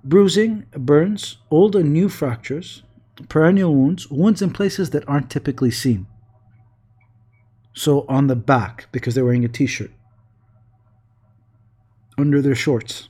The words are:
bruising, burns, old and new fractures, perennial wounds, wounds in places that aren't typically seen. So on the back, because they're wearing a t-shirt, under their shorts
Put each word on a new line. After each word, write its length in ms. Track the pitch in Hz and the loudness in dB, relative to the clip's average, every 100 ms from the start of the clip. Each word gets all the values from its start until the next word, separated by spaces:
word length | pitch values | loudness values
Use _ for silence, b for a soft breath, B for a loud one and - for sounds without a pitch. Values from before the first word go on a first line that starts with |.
bruising, 600 | 135 175 196 180 226 214 - 147 | 4 4 4 4 0 -2 -10 -10
burns, 600 | 123 147 180 208 - - _ | 2 2 2 -4 -10 -16 _
old 240 | 156 208 | 2 4
and 160 | 202 156 | 4 2
new 200 | 151 190 | 2 0
fractures, 720 | - 143 117 - 143 - - - _ _ _ - | -2 -6 -6 -8 -10 -10 -20 -20 _ _ _ -4
perennial 440 | 156 160 196 180 | 2 4 4 2
wounds, 360 | 143 135 180 - | 4 2 0 -6
wounds 320 | 139 196 214 | 0 2 2
in 80 | 190 | -2
places 400 | 131 202 196 170 | -2 -4 -2 -4
that 180 | 147 - | -4 -2
aren't 220 | 143 135 | -4 -2
typically 400 | 147 - 123 127 | -6 -6 -2 -2
seen. 360 | 117 135 107 92 - _ _ _ _ _ _ _ _ _ _ _ _ _ _ _ | 0 -2 -2 -4 -20 _ _ _ _ _ _ _ _ _ _ _ _ _ _ _
So 320 | - 156 143 - | -6 0 0 0
on 200 | 135 139 | 0 0
the 100 | 127 | 0
back, 520 | 107 131 98 - - | 2 0 0 -10 -10
because 220 | 127 120 | -8 -4
they're 100 | 120 | -2
wearing 220 | 123 123 120 | 0 0 -2
a 20 | |
t-shirt, 440 | 117 135 - 101 _ _ _ _ _ _ _ _ _ _ _ _ _ _ _ _ _ _ _ _ _ _ - | -2 -4 -4 -12 _ _ _ _ _ _ _ _ _ _ _ _ _ _ _ _ _ _ _ _ _ _ -4
under 240 | 143 143 | 0 2
their 120 | 139 | 2
shorts 540 | 127 - 120 - - - | 0 0 -2 -4 -16 -18